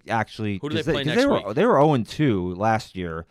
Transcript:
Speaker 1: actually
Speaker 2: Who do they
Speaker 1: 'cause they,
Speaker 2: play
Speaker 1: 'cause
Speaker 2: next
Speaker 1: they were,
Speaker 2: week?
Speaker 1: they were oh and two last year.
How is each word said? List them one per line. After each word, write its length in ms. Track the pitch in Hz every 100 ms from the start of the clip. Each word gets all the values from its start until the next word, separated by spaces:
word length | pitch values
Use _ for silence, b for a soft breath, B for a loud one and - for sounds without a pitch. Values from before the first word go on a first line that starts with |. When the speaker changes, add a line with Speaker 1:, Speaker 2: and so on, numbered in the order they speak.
| -
Speaker 1:
actually 500 | 113 107 - 107 98
Speaker 2:
Who 80 | 147
do 60 |
they 60 | 160
Speaker 1:
'cause 60 | 156
they, 60 |
Speaker 2:
play 80 | 143
Speaker 1:
'cause 20 | 135
Speaker 2:
next 140 | 214
Speaker 1:
they 60 | 277
were, 160 | 151 98
Speaker 2:
week? 80 |
Speaker 1:
they 120 | 113 220
were 120 | 165
oh 160 | 151
and 120 | 139 104
two 480 | - 139 98 90 90
last 380 | 110 113 - 92
year. 300 | 87 82 82